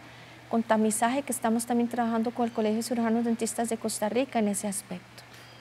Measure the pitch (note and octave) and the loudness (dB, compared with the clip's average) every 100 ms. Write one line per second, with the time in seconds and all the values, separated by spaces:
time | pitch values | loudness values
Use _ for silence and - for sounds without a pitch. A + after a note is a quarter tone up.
0 | - - - - - A#3 A3+ A3 A3 - | -12 -20 -20 -20 -2 0 4 4 4 4
1 | A#3 C#4 C#4 A3+ A3+ A3+ A#3 A#3+ A#3+ A#3+ | 2 2 -2 -2 0 0 2 0 0 0
2 | A3+ A3+ A#3 A#3+ A#3 A#3 G#3+ A3 A3+ A#3+ | 0 0 0 -2 -2 0 0 0 0 0
3 | A3+ A#3 A#3 A3+ A3+ - A#3 A3+ A3+ - | 2 2 2 0 -2 -2 -2 -2 -4 -2
4 | G#3+ A3+ C4+ A#3+ G#3 G3 G#3 F#3+ - F3+ | 0 0 0 2 0 0 -2 -6 -8 -12
5 | - - - - - - | -12 -20 -20 -20 -20 -16